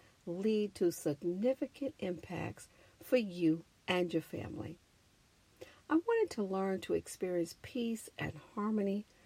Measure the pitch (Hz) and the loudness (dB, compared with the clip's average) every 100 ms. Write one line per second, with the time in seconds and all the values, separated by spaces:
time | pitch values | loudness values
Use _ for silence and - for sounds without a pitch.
0 | - _ - 175 214 214 208 - 175 - | -20 _ -8 -2 2 2 0 2 0 2
1 | 156 143 175 185 240 262 285 - 277 - | -2 -2 -2 0 2 0 -2 -4 -8 -4
2 | 190 165 - 165 117 - - - - - | -6 -6 -6 -6 -6 -8 -18 -20 -20 -20
3 | - 254 208 175 160 165 - _ - 180 | 2 2 2 2 4 4 -2 _ -2 0
4 | 180 165 - - - 98 - 165 _ _ | 2 0 -4 -8 -8 -8 -10 -12 _ _
5 | _ _ _ _ _ - - - - 320 | _ _ _ _ _ -20 -20 -12 0 2
6 | 466 453 403 - 196 190 196 190 - 170 | 4 4 4 0 -2 0 0 0 0 -2
7 | - - 185 175 165 - - 247 233 226 | -2 -6 -2 0 0 -6 -8 -4 -2 -4
8 | - - 151 151 - 214 208 214 196 202 | -8 -8 -8 -8 -10 -4 0 2 2 0
9 | - - | -4 -16